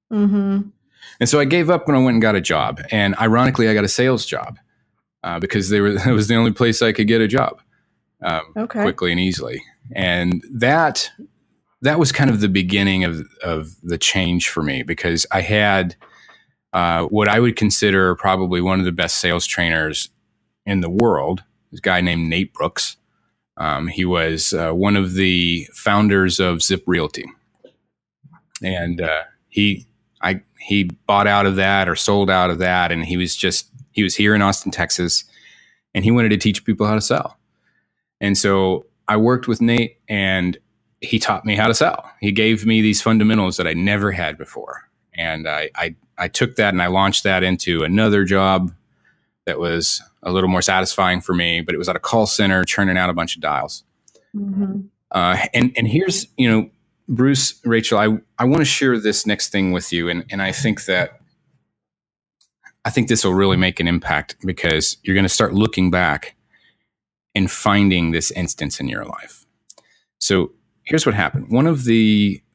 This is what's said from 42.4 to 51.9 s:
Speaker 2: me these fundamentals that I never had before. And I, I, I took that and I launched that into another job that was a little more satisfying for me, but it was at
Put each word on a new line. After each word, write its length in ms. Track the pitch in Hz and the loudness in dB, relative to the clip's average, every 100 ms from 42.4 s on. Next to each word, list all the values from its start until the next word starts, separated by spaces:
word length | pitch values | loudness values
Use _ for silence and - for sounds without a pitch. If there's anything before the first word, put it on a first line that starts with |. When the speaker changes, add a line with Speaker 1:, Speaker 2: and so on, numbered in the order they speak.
| 110 107 | 2 2
Speaker 2:
me 160 | 110 110 | 2 2
these 220 | 107 101 | 4 2
fundamentals 540 | 113 110 107 110 92 - | 2 2 4 2 0 -2
that 100 | 85 | -4
I 60 | |
never 400 | 82 98 104 101 | -2 0 0 -2
had 260 | 90 78 - | -2 -6 -6
before. 500 | - - - - _ _ _ | -14 -14 -14 -16 _ _ _
And 340 | 85 82 80 78 | -8 -6 -6 -6
I, 200 | 76 78 | -6 -6
I, 220 | - 85 82 _ - | -6 -8 -8 _ -8
I 120 | 90 | -6
took 260 | - 123 - | -2 -2 2
that 160 | 104 | 0
and 80 | 92 | 2
I 60 | 87 | 0
launched 380 | 95 98 - | 2 2 2
that 180 | 101 92 | 0 0
into 400 | 92 90 90 82 | 2 0 -2 -2
another 420 | 78 101 107 101 | 0 2 4 2
job 480 | 92 98 95 95 90 - _ _ _ _ _ _ 95 | 2 2 2 2 -2 -8 _ _ _ _ _ _ -8
that 120 | 85 | -4
was 420 | 85 82 82 - - _ | -2 -2 -2 -4 -8 _
a 80 | 90 | -4
little 180 | 95 92 | 0 0
more 140 | 92 | 0
satisfying 580 | 95 95 92 - 92 90 | 2 0 0 0 0 0
for 140 | - | -2
me, 260 | 87 85 85 | -2 0 -2
but 140 | 80 | -4
it 40 | 82 | -6
was 100 | |
at 80 | 90 | -4